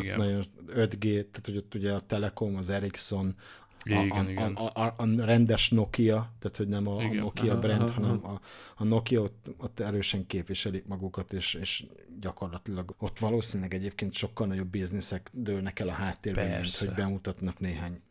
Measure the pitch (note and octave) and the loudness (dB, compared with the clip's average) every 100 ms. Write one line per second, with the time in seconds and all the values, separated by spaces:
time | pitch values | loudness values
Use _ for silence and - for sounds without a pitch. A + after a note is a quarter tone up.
0 | F#2+ G2+ G2+ G2+ F#2 - - A#2+ A2 G#2 | -2 0 2 2 -2 -8 -4 2 2 2
1 | G#2+ G#2 G#2 - - G2+ - G#2+ G2+ G2+ | 2 2 0 -8 -6 -6 -4 -2 0 0
2 | - G#2 G#2 - G#2+ F#2+ F#2 G2 G2 - | 0 0 0 -2 -2 -2 0 0 -2 -4
3 | - G2 F#2+ F#2 - - - - A2 G#2 | -4 0 0 -2 -10 -20 -20 -12 0 2
4 | G2 G2 F#2+ F#2+ A2 G2 A2+ - A2+ A#2 | 4 2 0 0 -2 -2 -4 0 -2 2
5 | A2+ A2+ A2+ A#2 A2+ G#2+ - A2+ G2+ - | 2 4 6 8 8 6 4 4 4 4
6 | A2+ A2 A2+ - G2+ - G2+ G2+ G2+ G2+ | 4 4 0 -6 -8 -4 -2 0 0 0
7 | A2 G#2 G#2+ - A2 G2+ - G#2+ A#2 A#2+ | 0 0 -2 0 2 2 4 4 2 2
8 | A2 A2+ G2+ G2+ - - - - G#2+ A2 | 2 0 -2 -10 -12 -20 -20 -2 2 4
9 | A2+ A#2+ G2+ - - - A#2 - G#2 G2+ | 4 2 2 -4 -14 -10 -10 -6 -2 0
10 | F#2+ G2+ F2+ F#2+ E2+ F#2+ G#2+ F#2+ - F#2+ | 0 -2 -2 -4 -4 -4 -2 -4 -6 -6
11 | F#2+ F#2+ F#2 F#2+ F2+ E2+ F#2+ - - - | -6 -6 -6 -4 -4 -4 -4 -6 -8 -18
12 | - - F#2 - F2+ F2 - F#2 F2+ - | -18 -10 -8 -6 -8 -8 -6 -6 -6 -6
13 | G2+ - A2 A#2 G#2+ G2+ F#2 F#2 G2 - | -6 -2 0 2 2 0 -2 -4 -4 -4
14 | G2 - G#2 - G#2 F#2+ F#2 G2 F2+ G2 | -4 -2 -4 -2 -2 0 -2 -2 -2 -2
15 | - F#2 - B2+ G#2+ G2 F#2+ - F#2+ - | -4 -4 -8 -6 -2 -2 -2 -4 -4 -2
16 | F#2+ - G#2+ F#2+ F#2+ - F2+ - G2 F#2 | -4 -2 -2 0 0 0 -2 -2 -2 0
17 | G2 G2 - F2+ F#2+ - F#2 D#2 F2 F2 | -2 -2 -4 -4 -4 -2 -4 -4 -6 -8
18 | - | -14